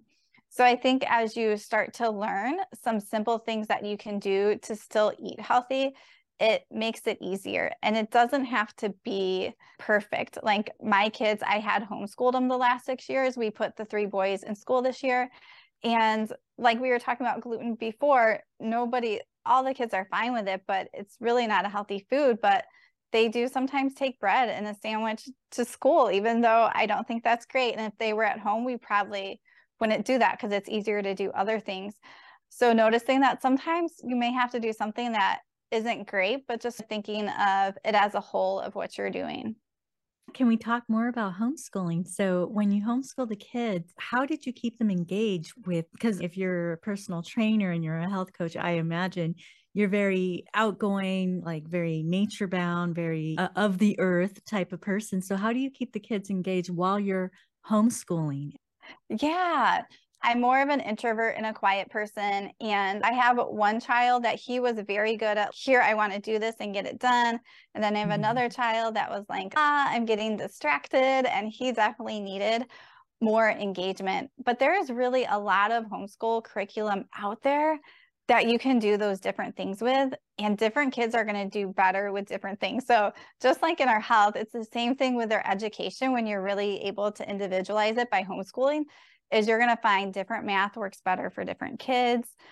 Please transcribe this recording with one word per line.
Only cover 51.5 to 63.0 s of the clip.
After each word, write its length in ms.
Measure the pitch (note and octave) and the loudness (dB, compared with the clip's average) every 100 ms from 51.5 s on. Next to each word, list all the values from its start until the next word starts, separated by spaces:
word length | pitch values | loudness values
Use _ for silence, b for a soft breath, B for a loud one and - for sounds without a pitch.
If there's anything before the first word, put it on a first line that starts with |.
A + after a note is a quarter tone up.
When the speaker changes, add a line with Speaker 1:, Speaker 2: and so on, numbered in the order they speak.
| D#3+ D#3 | -8 -4
Speaker 2:
very 360 | F3 E3+ D#3+ | -4 -2 -2
nature 440 | D#3+ F#3 G#3+ - G3 | 0 0 0 -2 -4
bound, 480 | F3+ F3 F3 F3 E3+ | -2 0 0 -2 -2
very, 400 | E3 D#3+ D#3 D#3 | -2 -2 -2 -2
uh, 120 | F#3 - | -2 0
of 240 | G#3 F#3 | 0 4
the 200 | G#3 - | 2 4
earth 440 | F#3 F3 F#3 - - | 2 2 0 -4 -6
type 260 | G#3 F3+ | -4 -4
of 100 | F3 | -6
person. 400 | - G3 G#3+ F#3+ | -4 -4 -2 -4
So 140 | F#3 G3 | -2 -2
how 160 | G#3+ | 0
do 80 | A#3+ | -2
you 100 | C4+ | -4
keep 220 | C4+ A#3+ | -6 -8
the 60 | G#3 | -8
kids 300 | G#3 G#3+ G3 | -6 -6 -4
engaged 400 | F#3+ F3+ F#3 F3+ | -4 -2 -2 -2
while 300 | F3 F3+ G3+ | -2 0 0
you're 320 | G3+ F#3+ F#3 b b _ - | 0 -2 -4 b b _ 0
homeschooling? 840 | G#3+ A3 A#3 - E3+ D#3 C#3 C#3+ - _ _ B B _ | 4 4 2 -2 -2 -2 -4 -8 -12 _ _ B B _
Speaker 1:
Yeah, 760 | A3 D4 E4+ F4+ D#4 G#3+ F3+ - b b _ | -4 -2 0 0 2 4 2 -2 b b _
I'm 180 | - A#3+ | 0 2
more 220 | A#3+ C4 | 4 4
of 80 | C#4 | 2
an 100 | C#4+ | 0
introvert 560 | - G#3+ A#3+ A3 A3+ - | -2 -4 -2 0 -2 -2
and 100 | A3 | -6
a 80 | |
quiet 360 | A3 G3+ G3 F#3+ | -2 0 0 -2
person. 640 | A3 G#3 - G3+ G3+ G3 - | -6 -6 -6 -4 -4 -6 -8
And 420 | A3+ G3+ G3 G3+ | -2 0 0 0